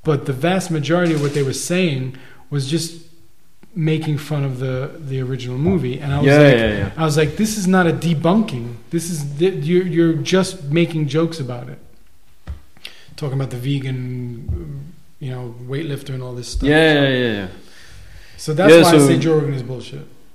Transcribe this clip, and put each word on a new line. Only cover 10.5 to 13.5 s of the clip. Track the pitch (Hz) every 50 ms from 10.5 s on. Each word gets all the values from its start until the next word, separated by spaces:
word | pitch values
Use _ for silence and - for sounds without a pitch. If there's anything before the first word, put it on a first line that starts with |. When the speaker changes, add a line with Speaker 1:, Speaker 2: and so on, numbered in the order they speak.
| - - 143
Speaker 1:
making | 143 147 170 170 165 165 160 151 139
jokes | 127 160 165 165 165 -
about | 139 123 123 120 123 123
it." | - - - - - - - - - - - - - - - - - - - - - - - - - - - - -
Talking | - 151 139 127 139
about | 135 131